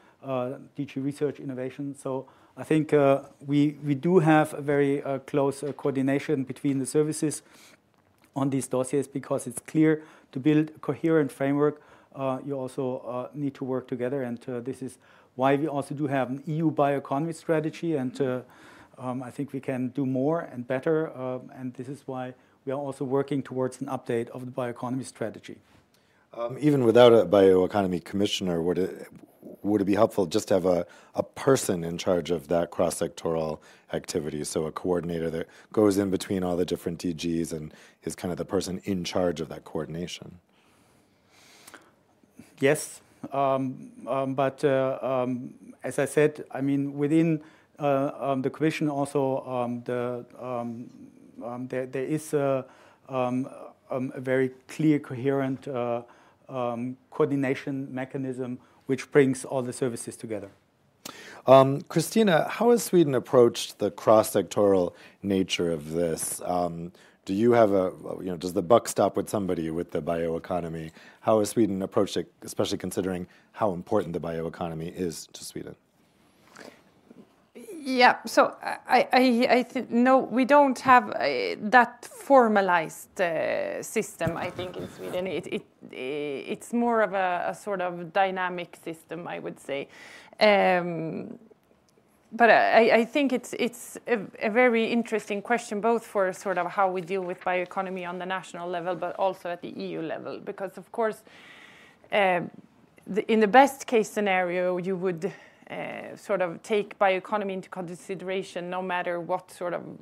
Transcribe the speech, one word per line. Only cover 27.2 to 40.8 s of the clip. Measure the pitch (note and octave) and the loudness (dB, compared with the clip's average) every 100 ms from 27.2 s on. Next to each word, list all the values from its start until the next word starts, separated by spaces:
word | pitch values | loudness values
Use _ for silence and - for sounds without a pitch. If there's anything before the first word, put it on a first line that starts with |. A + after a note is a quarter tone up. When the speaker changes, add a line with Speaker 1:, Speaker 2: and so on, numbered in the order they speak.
| F2+ | 8
Speaker 2:
bioeconomy | G2+ G2 F#2 F2+ G#2 F#2 F2 | 8 8 8 4 2 0 -2
commissioner, | - G2 G2+ - F#2+ E2+ | -4 -2 -2 -2 -2 -2
would | E2+ F2 | 0 0
it, | F#2+ - - - - _ - - | -2 -6 -16 -20 -20 _ -20 -8
would | G2 G#2 | 0 2
it | |
be | F#2+ | 2
helpful | G2 A2+ - E2+ | 4 2 2 0
just | G#2+ - | 0 2
to | |
have | F#2+ F2+ | 2 4
a, | F2 - - - | 2 0 -12 -12
a | - | -6
person | - - - C3 - F2+ | -6 -2 2 2 2 -4
in | E2 E2+ | -4 -6
charge | - F2+ E2 | 0 0 0
of | E2+ - | -4 0
that | E2+ E2+ | -2 -2
cross-sectoral | - E2+ - E2 - E2+ D#2+ D#2+ D#2 - - - | 0 -2 0 -6 -6 -4 -2 -4 -8 -14 -20 -8
activity? | E2 - F2+ D2+ D2+ | -8 -4 -6 -6 -8
So | D2 F2 D#2 | -6 -4 -4
a | |
coordinator | - F#2 F2 E2 E2+ E2 | -6 -2 -2 -2 -4 -4
that | E2 - - - | -6 -10 -16 -6
goes | - G#2+ G2 | 2 4 4
in | G2 | 0
between | F2+ - G2 | -2 -2 -4
all | F2+ F2 | -2 -2
the | |
different | F2 E2+ F#2 E2+ | -2 -2 -6 -6
D | F2+ | -6
Gs | D#2 E2+ E2 D#2+ | -4 -4 -2 -4
and | D#2+ D2+ - - _ | -6 -12 -18 -20 _
is | E2 | -12
kind | - F#2 | -8 -8
of | F#2 | -6
the | |
person | E2 F#2+ F#2 F#2 | -4 -4 -4 -8
in | - F#2+ | -4 -4
charge | E2+ G2 F2+ D#2+ | -2 0 0 -2
of | D#2 | -8
that | D#2 | -10
coordination. | - E2 C2+ E2 F2 - - F2+ _ _ _ _ | -10 -10 -8 -8 -10 -12 -16 -20 _ _ _ _